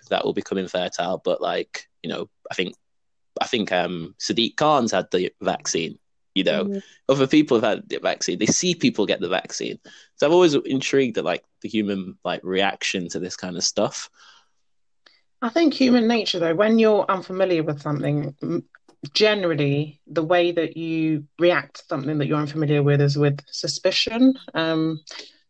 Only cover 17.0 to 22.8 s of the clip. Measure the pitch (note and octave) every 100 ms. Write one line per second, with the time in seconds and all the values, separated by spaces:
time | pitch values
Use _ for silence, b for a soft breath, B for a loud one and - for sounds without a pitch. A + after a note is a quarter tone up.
17 | - G3 - F#3 F#3+ E3+ D#3 D3 D3+ D3
18 | D3 D3 C#3+ D3 - A#2+ - _ _ _
19 | D3 - G#3+ G#3 F3+ D3+ C#3+ C#3+ D3+ -
20 | - D3+ D#3+ F3 F3 E3+ D#3 D#3+ E3 D#3+
21 | D#3+ D#3 D3 - F3 D#3+ - - - D#3
22 | C3+ D3+ C#3+ D3+ D3 D3+ D3 D3